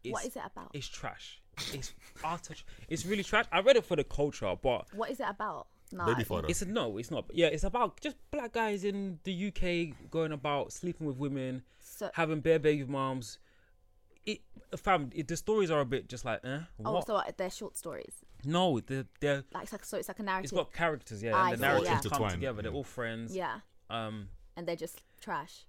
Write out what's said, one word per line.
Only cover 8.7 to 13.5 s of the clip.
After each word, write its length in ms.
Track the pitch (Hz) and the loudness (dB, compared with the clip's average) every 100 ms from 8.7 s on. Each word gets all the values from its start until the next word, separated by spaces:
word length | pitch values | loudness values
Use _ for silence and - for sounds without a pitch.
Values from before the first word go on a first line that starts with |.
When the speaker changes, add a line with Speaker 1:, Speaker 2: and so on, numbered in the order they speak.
| 202 | 0
Speaker 2:
in 340 | 202 202 196 165 | -2 -2 -4 -6
the 80 | - | -6
U 180 | 175 202 | -2 -2
K 420 | - 180 175 165 - - | 0 2 2 0 -6 -4
going 220 | 160 160 | 0 0
about 400 | 147 147 143 - | 0 0 0 0
sleeping 340 | - 175 165 156 | -4 -6 -2 -4
with 100 | 131 | -2
women, 460 | 143 135 131 127 - _ | -2 -2 -2 -4 -10 _
Speaker 1:
So 300 | - - 202 | -20 -8 -6
Speaker 2:
having 260 | - 160 156 | 0 2 2
bare 180 | 160 160 | 6 6
baby 240 | 151 147 | 6 4
moms. 540 | 131 139 135 131 113 - - | 2 0 0 0 -6 -14 -20